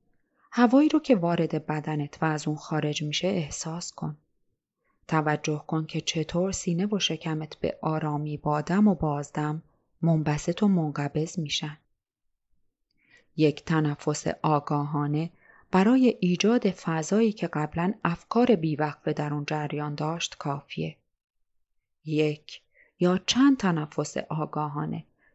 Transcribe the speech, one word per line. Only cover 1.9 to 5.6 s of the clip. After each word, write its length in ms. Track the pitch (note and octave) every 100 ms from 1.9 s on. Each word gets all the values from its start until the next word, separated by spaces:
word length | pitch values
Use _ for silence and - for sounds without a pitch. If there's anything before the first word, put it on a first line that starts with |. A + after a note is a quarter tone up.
| D3+ D3 -
و 20 |
از 240 | D#3+ D3+ D3+
اون 80 | D3+
خارج 460 | - D#3 D3+ D3
می‌شه 260 | D3+ D3 F3+
احساس 640 | F#3+ D3 - D#3+ E3 -
کن. 240 | - D#3 D3+ _ _ _ _ _ _ _ _ -
توجه 560 | D#3+ D3+ D3 - D3+